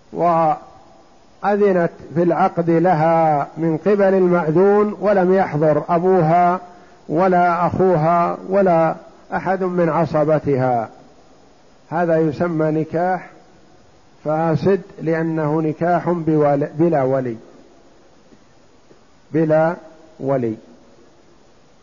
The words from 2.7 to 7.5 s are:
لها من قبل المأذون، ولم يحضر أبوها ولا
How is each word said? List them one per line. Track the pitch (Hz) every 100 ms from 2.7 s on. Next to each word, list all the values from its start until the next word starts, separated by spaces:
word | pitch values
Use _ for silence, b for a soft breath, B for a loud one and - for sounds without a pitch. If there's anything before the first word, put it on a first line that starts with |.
لها | 165 170 160 160 165 160 147 147 -
من | 165 156
قبل | 190 208 190
المأذون، | 190 180 175 160 156 196 202 208 196
ولم | 190 196 180
يحضر | 190 185 147 156 151 160
أبوها | 175 185 190 160 175 175 185 - B B B -
ولا | 156 190 180 175